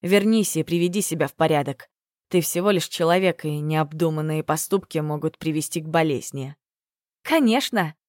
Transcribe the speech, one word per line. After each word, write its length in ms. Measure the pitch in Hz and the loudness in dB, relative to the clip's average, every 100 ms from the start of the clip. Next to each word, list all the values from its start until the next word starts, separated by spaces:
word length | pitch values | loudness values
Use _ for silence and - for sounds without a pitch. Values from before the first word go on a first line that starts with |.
Вернись 540 | 180 202 202 226 196 160 | 4 4 4 2 2 -2
и 80 | |
приведи 380 | 156 170 175 190 | -2 0 2 0
себя 260 | 190 160 143 | -2 -2 -2
в 80 | - | 0
порядок. 540 | 160 151 143 135 - _ _ _ _ | 2 2 0 -8 -14 _ _ _ _
Ты 120 | 180 | 0
всего 300 | 160 170 196 | 0 0 2
лишь 160 | 185 - | 2 0
человек, 580 | - 165 180 185 170 156 | -2 2 4 2 -2 -6
и 140 | 151 | -6
необдуманные 840 | 151 156 147 156 165 156 156 156 | -2 0 0 0 -2 0 -2 -4
поступки 560 | 156 156 - 196 - 160 | -2 -2 0 -2 -2 -4
могут 380 | 151 151 156 - | -4 -2 -4 -4
привести 440 | 160 151 151 170 | -4 -4 -4 -6
к 60 | 156 | -2
болезни». 680 | 160 165 131 - 139 135 143 _ _ _ _ _ _ | 0 0 -2 -4 -10 -10 -14 _ _ _ _ _ _
«Конечно! 760 | - 320 247 233 - 220 160 - | 0 2 4 2 0 -2 -2 -6